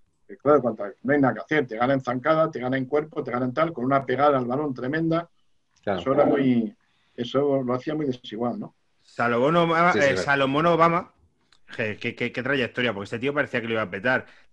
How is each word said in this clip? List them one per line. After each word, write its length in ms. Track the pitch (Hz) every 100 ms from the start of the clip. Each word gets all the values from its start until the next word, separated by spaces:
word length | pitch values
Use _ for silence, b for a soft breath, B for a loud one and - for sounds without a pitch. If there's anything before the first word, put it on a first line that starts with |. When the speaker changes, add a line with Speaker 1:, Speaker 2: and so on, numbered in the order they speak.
| _ _ -
Speaker 1:
que 80 | 101
claro, 260 | 135 147
cuando 260 | 117 107 101 -
no 100 | 123
hay 80 | 147
nada 140 | 131 107
que 40 |
hacer, 280 | - 156 127
te 100 | 110
gana 160 | 127
en 80 | 135
zancada, 500 | 123 127 147 160 160
te 80 | 131
gana 160 | 127 131
en 100 | 127
cuerpo, 380 | 147 156 151
te 80 | 127
gana 140 | 123 127
en 80 |
tal, 180 | 151 165
con 140 | 123 127
una 200 | 135 131
pegada 320 | 127 147 135
al 80 | 120
balón 280 | 135 151
tremenda. 560 | 127 127 160 160 165 170 _ _ _ _ _
Speaker 2:
Claro. 160 | - 92
Speaker 1:
Eso 140 | 131
era 120 | 139 135
muy, 500 | 143 131 120 104 - _ _ _ -
eso 480 | 117 135 143 135
lo 100 | 123
hacía 220 | 127 156 151
muy 100 | 143
desigual, 540 | 127 - 107 120 104
¿no? 160 | - _ _ _
Speaker 3:
Salomón 520 | _ - 120 120 139 175
Obama, 380 | 165 165 175
Speaker 2:
Sí, 60 | -
sí, 60 | 139
Speaker 3:
eh, 40 |
Speaker 2:
claro. 120 | -
Speaker 3:
Salomón 420 | 143 139 135 143 170
Obama, 440 | 165 165 170 - _ _ _ _ _ -
je, 300 | - 107 95
qué, 180 | 117 -
qué, 160 | 120
qué 120 | 127
trayectoria, 500 | 127 139 117 - 120
porque 120 | 101 101
este 140 | 117
tío 140 | 135
parecía 280 | 147 123 120
que 60 | 113
lo 60 |
iba 80 | 110
a 80 | 101
petar. 380 | 98 120 127 - b b